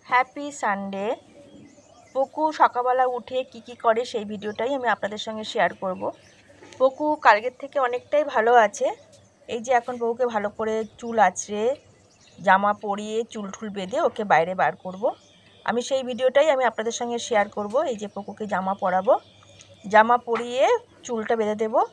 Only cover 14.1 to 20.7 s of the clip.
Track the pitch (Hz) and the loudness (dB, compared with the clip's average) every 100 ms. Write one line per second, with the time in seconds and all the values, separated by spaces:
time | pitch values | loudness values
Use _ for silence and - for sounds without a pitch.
14.1 | - 208 156 170 185 156 180 185 185 240 | -2 2 2 2 0 -2 -2 -12 -6 -4
15.1 | 392 _ _ _ _ - 220 240 269 254 | -6 _ _ _ _ -4 -4 -2 -4 -2
16.1 | 240 262 262 302 269 247 - 220 233 240 | 0 2 4 4 4 2 0 -6 -4 -6
17.1 | 240 233 220 202 208 208 233 330 220 208 | -6 -2 0 0 -4 -4 -2 -2 -4 -8
18.1 | 202 202 208 214 196 185 196 196 180 196 | -10 -14 -10 -4 -4 -2 -2 0 0 2
19.1 | 339 - _ _ - - - 208 214 220 | 0 0 _ _ -20 -20 -18 2 6 6
20.1 | 240 240 226 240 247 311 | 4 2 -4 -2 2 4